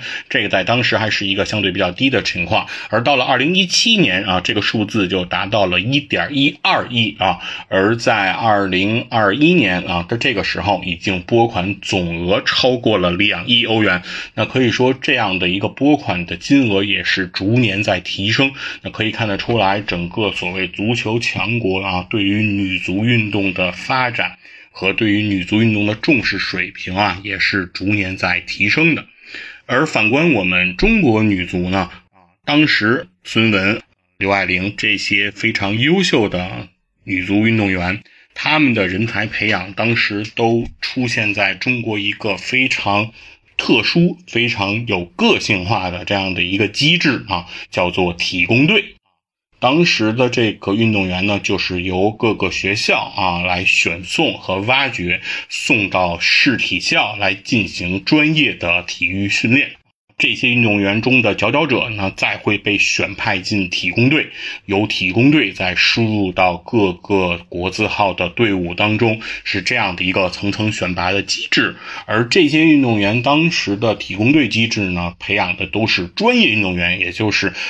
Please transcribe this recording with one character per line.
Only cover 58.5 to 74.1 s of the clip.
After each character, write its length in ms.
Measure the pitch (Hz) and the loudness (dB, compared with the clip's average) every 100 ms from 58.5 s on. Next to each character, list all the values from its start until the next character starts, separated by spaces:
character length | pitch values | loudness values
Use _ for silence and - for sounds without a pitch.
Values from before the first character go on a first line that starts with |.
的 300 | 87 87 87 | -2 -2 -4
体 240 | 90 - 90 | -4 -6 -4
育 220 | 98 101 | -2 -2
训 260 | - 113 135 | 0 2 2
练。 160 | 127 - _ _ _ - | 0 -8 _ _ _ -4
这 160 | 135 | -2
些 180 | 110 127 | 0 0
运 120 | 120 | 2
动 160 | 117 104 | 2 2
员 220 | 98 107 | 2 2
中 200 | 120 127 | 2 2
的 140 | 107 92 | 2 2
佼 160 | 104 | 0
佼 160 | 139 160 | 2 2
者 220 | 107 120 | 0 -2
呢， 240 | 104 98 - | -4 -6 -2
再 220 | 117 101 | -4 -2
会 200 | - 101 | -2 -2
被 200 | 107 104 | 0 0
选 380 | - - 87 98 | 0 0 -4 -4
派 220 | 113 98 | -4 -2
进 300 | 90 104 90 | -2 -2 -2
体 220 | - 87 | -4 -2
工 180 | - 127 | 2 2
队， 200 | 151 - - - - - | 2 -2 -8 -14 -12 -2
由 220 | 98 107 | 0 0
体 240 | - 92 | -2 0
工 180 | 90 135 | 4 4
队 220 | 151 98 | 4 2
再 240 | 92 92 90 | -2 -4 0
输 280 | - - | 0 2
入 280 | 110 107 95 | 0 0 0
到 240 | 90 90 87 | 2 2 2
各 380 | - 117 98 | -2 2 2
个 440 | 87 - 98 90 85 - | 0 0 2 2 -2 -8
国 200 | 87 92 | -6 -4
字 180 | 90 101 | -2 -2
号 260 | - 101 | 0 0
的 160 | 87 90 | 0 -4
队 240 | - 117 | 0 2
伍 200 | 95 85 | 2 -2
当 240 | 87 104 107 | 0 0 2
中， 220 | 117 113 - - | 2 0 -6 -10
是 180 | - 101 | -6 -4
这 140 | 90 123 | -2 0
样 180 | 101 | 0
的 120 | 87 92 | -2 -2
一 80 | |
个 160 | 98 92 | 0 0
层 240 | - 101 | -2 -4
层 180 | 98 107 | -2 -2
选 240 | - 90 87 | -2 -4 -2
拔 160 | 90 | -2
的 100 | 98 | -2
机 260 | 92 - - | -2 -6 -2
制。 240 | - 101 - - - - | 0 0 -2 -14 -12 -2
而 240 | 107 120 | 0 2
这 180 | 196 147 | 4 4
些 160 | 156 | 6
运 180 | 160 147 | 6 6
动 160 | 127 107 | 4 2
员 240 | 101 117 | 2 2
当 300 | 135 147 165 | 2 2 2
时 240 | 170 - 101 | 0 -2 0
的 180 | 113 95 | 0 -2
体 200 | - | -4